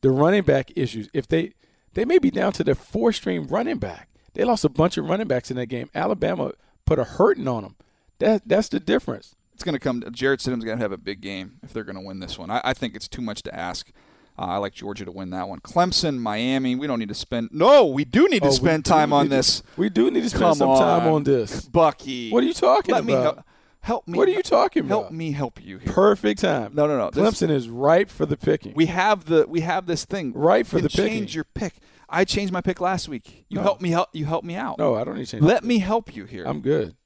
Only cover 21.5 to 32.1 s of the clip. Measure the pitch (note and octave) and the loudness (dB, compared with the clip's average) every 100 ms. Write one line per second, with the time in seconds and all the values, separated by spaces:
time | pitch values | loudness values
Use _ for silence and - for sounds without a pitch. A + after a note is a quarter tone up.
21.5 | - - C#3+ D#3+ C#3+ B2+ B2+ A#2 A#3 C4 | -8 -2 4 4 2 -10 -8 -2 0 0
22.5 | E4+ F4 E4 F#4+ C4 A3 C3 B2+ - - | 2 2 2 2 -2 2 0 0 -2 -12
23.5 | _ _ _ - A#3+ - E3+ G4 F#4+ - | _ _ _ -6 -6 -4 2 2 2 0
24.5 | - G4 - D3 G#3 G#3 D#3+ E3 C#3+ C3 | 2 2 0 0 -2 -2 -8 -6 -4 -6
25.5 | - - F#2+ - - G3+ G#3 G#3 G#3 F#3+ | -8 -18 -10 -4 4 4 4 0 0 0
26.5 | D3+ G#2+ C#3+ D3+ C#3 G#2 C3+ G3+ G3+ E3 | 0 -2 0 0 2 -2 2 0 2 0
27.5 | D3 A#2 A#2 C#3 E3+ G3 - D3+ D3 - | 0 -2 0 4 4 4 -2 -4 -2 0
28.5 | D3+ - D3 D#3+ E3+ G3 G#3 D#3 D#3+ D3+ | -2 -2 0 0 2 0 0 2 4 4
29.5 | E3 E3 F3 F3+ E3 - G3 D3 B2+ D3+ | 0 -2 -4 -4 -6 -4 -6 -6 0 2
30.5 | G3+ - D3+ D3 - G#3 A3 G3 D#3+ - | 4 2 -2 0 0 0 -2 -6 -8 -8
31.5 | - F#3+ - _ _ _ | -8 -8 -10 _ _ _